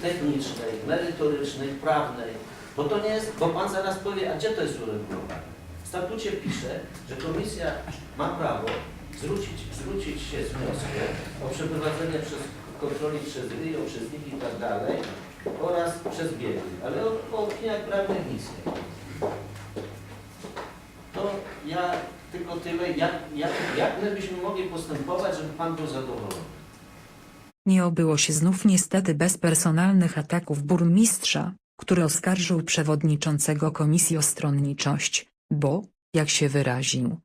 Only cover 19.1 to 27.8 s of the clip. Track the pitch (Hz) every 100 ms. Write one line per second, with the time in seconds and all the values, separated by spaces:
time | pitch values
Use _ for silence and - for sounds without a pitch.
19.1 | - - - - - - - - - -
20.1 | - - - - - - - - - -
21.1 | 180 202 196 - - 147 170 180 175 -
22.1 | - - 170 170 170 170 170 175 151 -
23.1 | - - 147 - - - - - - 208
24.1 | 196 190 180 190 190 185 165 - 139 143
25.1 | 180 196 156 151 - 165 156 151 135 131
26.1 | 113 101 92 80 - - - - - -
27.1 | - - - - _ 196 190